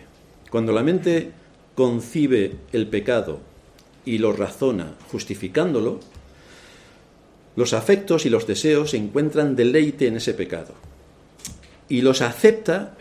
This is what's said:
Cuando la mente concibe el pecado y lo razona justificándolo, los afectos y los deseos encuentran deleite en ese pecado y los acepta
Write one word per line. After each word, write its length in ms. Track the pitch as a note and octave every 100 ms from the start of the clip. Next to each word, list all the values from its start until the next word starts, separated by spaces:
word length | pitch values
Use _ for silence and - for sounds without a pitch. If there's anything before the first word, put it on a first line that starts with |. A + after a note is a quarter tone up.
| - - - - -
Cuando 240 | A#2 A2+
la 80 | A2
mente 500 | C#3+ F3+ F3+ E3 - - - _ _ -
concibe 800 | B2+ A#2 A2+ E3 C#3+ A#2+ G2 - -
el 160 | A#2 A2
pecado 520 | G#2 G#2 A#2+ F2+ D2 - - - - _ - -
y 120 | A2
lo 140 | A2
razona 600 | G2+ F#2+ - C3+ G#2 D#2+ - -
justificándolo, 880 | A2 - G2 F#2+ - F3 B2+ - - - - - - - - - - - - - _ _ _ - -
los 180 | A#2+
afectos 520 | A2+ A#2 G3+ - E3 D3+
y 60 |
los 160 | A2+ -
deseos 480 | G2 D#3 D3 D3 A2+
encuentran 600 | G#2 C#3 D3+ D3+ D3 B2
deleite 520 | B2 D3+ D3+ C#3 B2+
en 80 | A2+
ese 160 | A#2
pecado 400 | G2+ F2 E2+ D#2+ - - - - - - - - - - - -
y 140 | B2+
los 200 | C3 C3
acepta 760 | A#2+ - A3 A3 G3 F3+ G3+ -